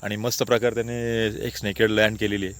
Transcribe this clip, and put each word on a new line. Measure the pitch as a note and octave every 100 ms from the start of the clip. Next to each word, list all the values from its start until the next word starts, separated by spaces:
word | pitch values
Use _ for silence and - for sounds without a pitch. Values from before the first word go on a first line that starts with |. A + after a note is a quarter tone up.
आणि | G2+ G#2
मस्त | A#2 -
प्रकारे | B2 A#2+ A#2+
त्याने | A2+ A#2 A#2+ A#2 A#2 A2+ G#2+ A#2+
एक | -
स्नेकहेड | G#2 G2 A2
लँड | G#2+ G#2+ G#2+
केलेली | G#2 G2+ F#2+
आहे | G2+